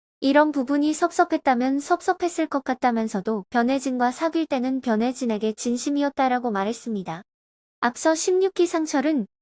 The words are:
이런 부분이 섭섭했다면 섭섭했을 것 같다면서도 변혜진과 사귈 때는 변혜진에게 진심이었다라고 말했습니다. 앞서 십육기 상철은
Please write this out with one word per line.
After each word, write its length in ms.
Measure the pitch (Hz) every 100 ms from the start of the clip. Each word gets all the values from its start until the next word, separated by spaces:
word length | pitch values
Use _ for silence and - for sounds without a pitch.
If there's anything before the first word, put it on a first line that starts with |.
| _ _
이런 320 | 269 285 302
부분이 440 | 285 254 285 302 302
섭섭했다면 840 | 339 - 339 320 294 247 254 277
섭섭했을 680 | - 349 - 359 349 - 311
것 160 | 277
같다면서도 840 | - 254 254 226 220 202 185 220 190
변혜진과 580 | 240 233 269 262 254 247
사귈 380 | 254 330 330 311
때는 340 | 269 247 262
변혜진에게 720 | 254 220 240 254 247 214 220
진심이었다라고 960 | 214 240 240 294 285 285 277 262 247 247
말했습니다. 720 | 196 196 233 240 214 175 165 - _ _ _ _ _
앞서 340 | 240 - 320 320
십육기 500 | - 370 381 - 349
상철은 640 | 330 311 294 277 302 196 _